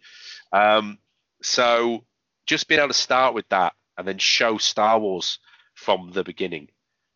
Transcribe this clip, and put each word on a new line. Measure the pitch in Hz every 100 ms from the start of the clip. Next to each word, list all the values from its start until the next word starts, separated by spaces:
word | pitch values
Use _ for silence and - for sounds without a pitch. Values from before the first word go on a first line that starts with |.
| - - - - -
Um, | 95 107 107 104 101 _ _ _ _
so | - - 120 117 120 117 - _ _ _ -
just | 156 -
being | 156
able | 143
to |
start | 123 - 127 131
with | 117 -
that | 98 85 - _ -
and | 92
then | 95
show | - - 117 107
Star | - - 107 113
Wars | 104 90 - - _ _ _
from | - - 92 90
the | 92
beginning. | 90 85 95 82 73 _ _ _ _